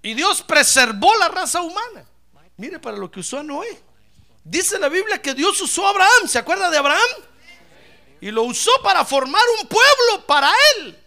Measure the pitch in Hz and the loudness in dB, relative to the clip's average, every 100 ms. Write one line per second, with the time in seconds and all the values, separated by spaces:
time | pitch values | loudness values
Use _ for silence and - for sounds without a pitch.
0 | 208 226 370 381 - 302 262 269 240 208 | -8 -2 -2 -2 0 2 4 4 2 2
1 | 330 440 339 370 339 339 339 381 480 359 | 2 4 2 -2 -4 -4 -6 -8 -10 -14
2 | - _ _ _ _ - 240 349 240 208 | -20 _ _ _ _ -16 -16 -14 -12 -12
3 | 185 190 - 269 302 285 440 370 _ _ | -14 -12 -10 -10 -10 -10 -12 -16 _ _
4 | _ _ _ _ 156 302 381 403 285 349 | _ _ _ _ -6 -4 -4 -2 -2 -2
5 | 427 392 277 262 359 - 349 - 403 403 | -4 -6 -6 -2 -2 -2 -4 -2 0 4
6 | 381 494 370 240 240 370 359 302 277 330 | 6 4 2 -4 -2 -2 0 0 2 2
7 | 480 - - _ - - _ _ - _ | 0 -2 -18 _ -20 -20 _ _ -20 _
8 | _ _ 196 220 240 - - 523 403 359 | _ _ -8 -4 -4 -2 0 2 2 0
9 | 269 277 262 349 480 440 - 427 539 554 | 0 -2 0 0 2 0 -2 2 4 4
10 | 480 415 - 294 277 440 587 480 262 - | 2 0 0 2 2 4 4 2 -6 -18